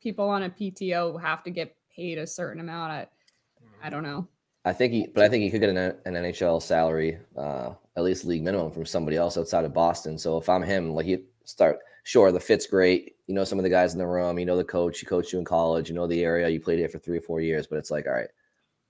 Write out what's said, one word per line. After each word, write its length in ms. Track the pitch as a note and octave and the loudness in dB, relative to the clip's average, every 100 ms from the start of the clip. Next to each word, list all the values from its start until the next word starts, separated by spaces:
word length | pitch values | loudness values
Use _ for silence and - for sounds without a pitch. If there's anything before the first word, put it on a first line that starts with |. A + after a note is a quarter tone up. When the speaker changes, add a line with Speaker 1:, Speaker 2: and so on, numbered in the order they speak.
Speaker 1:
people 280 | A3+ G#3 G3+ | -8 -2 0
on 140 | G3 | 0
a 60 | F#3 | -2
P 220 | F#3 G3 | -6 -8
T 220 | F#3 F#3+ F3 | -6 -2 0
O 220 | E3+ E3 | -2 -4
have 260 | D#3+ D#3+ | -4 -4
to 60 | F3 | -6
get 260 | F3 D#3+ _ _ | -8 -8 _ _
paid 240 | - F3 D#3+ | -12 -8 -8
a 100 | - | -8
certain 340 | - D3+ E3 | -8 -10 -10
amount. 300 | E3 E3+ D#3+ | -12 -10 -8
I, 160 | D3 - _ _ _ _ _ A2 - | -10 -12 _ _ _ _ _ _ -16
I 80 | D3+ | -10
don't 140 | D3 | -8
know. 240 | D3+ C#3+ F3 _ _ _ | -6 -8 -10 _ _ _
Speaker 2:
I 100 | F#2 | -4
think 200 | G2 B2 | 2 2
he, 140 | A2+ - | 2 0
but 160 | G#2 | 4
I 60 | G#2 | 6
think 140 | A#2 | 6
he 60 | G2+ | 2
could 120 | G#2+ | 2
get 80 | G2+ | 2
an, 80 | F#2 | 2
an 380 | F#2 - F#2 F2 | -2 -4 -6 -4
N 100 | F2 | -4
H 160 | E2+ | 0
L 180 | F2 E2 | 2 2
salary, 600 | - E2 D#2+ D#2+ D#2+ E2 - - | 2 2 2 2 0 -4 -12 -10
uh, 360 | C#2+ C2+ A#1+ - _ F2 | -8 -6 -8 -12 _ -2
at 60 | |
least 220 | F2+ F2+ F2 | 0 0 -2
league 180 | E2 | -2
minimum 280 | E2+ G2 D#2+ | -2 -2 -4
from 140 | D#2+ D#2+ | -6 -4
somebody 320 | F2 D#2 D#2+ | -4 0 0
else 200 | F2 E2+ | 0 -2
outside 280 | E2 F2 D#2 | 0 0 0
of 80 | |
Boston. 440 | E2 E2+ E2+ D#2 D#2+ | 2 2 0 -6 -6
So 200 | E2 D#2+ | -4 -2
if 120 | F2+ | 2
I'm 140 | F#2 | 0
him, 300 | F2 F#2+ E2 | 0 -2 -2
like, 120 | D#2 E2+ | -2 -2
you 160 | F2+ - _ - | -2 -4 _ -16
start, 340 | - E2 - - - | 4 4 4 -8 -18
sure, 280 | - B2 F#2+ | 2 6 8
the 80 | F2+ | 6
fit's 280 | - G#2 - | 2 2 4
great. 480 | F#2+ F#2 F2+ - - - | 4 6 4 0 -14 -6
You 60 | |
know 100 | F#2+ | -2
some 140 | F#2+ G2 | 0 0
of 60 | |
the 60 | F#2 | 2
guys 240 | F2+ F2+ | 4 4
in 60 | E2+ | 2
the 60 | F2 | -2
room. 320 | F2+ F2 F2 | 0 0 -2
You 80 | F2 | 0
know 120 | F2+ | 0
the 60 | |
coach. 360 | F2 F2 F2 - | 0 0 -2 -4
He 60 | - | -2
coached 260 | F2+ F2+ | -2 0
you 60 | F2+ | -4
in 60 | E2 | 0
college. 440 | E2 E2 E2 D#2+ | 2 2 0 -2
You 60 | E2+ | -4
know 100 | E2+ | -2
the 180 | E2+ | 0
area. 240 | E2 E2+ E2+ | 2 2 0
You 100 | E2 | 0
played 180 | F2+ E2+ | 0 0
here 120 | E2 | 0
for 100 | E2+ | -6
three 180 | - E2+ | -6 -6
or 40 | |
four 200 | - D#2+ | -4 -4
years. 240 | D#2+ D#2 - | -2 -2 -4
But 140 | D#2 | -8
it's 100 | - | -4
like, 160 | D2+ C#2 | -6 -2
all 80 | |
right, 140 | B1 G#1+ _ _ _ _ _ | -4 -6 _ _ _ _ _